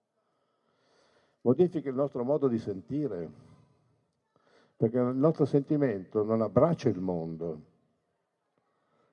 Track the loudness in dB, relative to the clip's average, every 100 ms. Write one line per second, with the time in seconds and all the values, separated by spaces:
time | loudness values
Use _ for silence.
0 | _ _ _ _ _ _ _ _ _ _
1 | _ _ _ _ 2 4 2 0 -4 -2
2 | -2 -2 -2 0 2 0 -4 -8 -8 -6
3 | -4 -6 -10 -14 -20 -20 _ _ _ _
4 | _ _ _ _ _ _ _ -2 0 2
5 | 0 2 2 2 2 2 2 2 0 -2
6 | -4 -2 0 0 2 4 4 4 0 0
7 | -2 -4 -6 -6 -8 -8 -16 _ _ _
8 | _ _ _ _ _ _ _ _ _ _
9 | _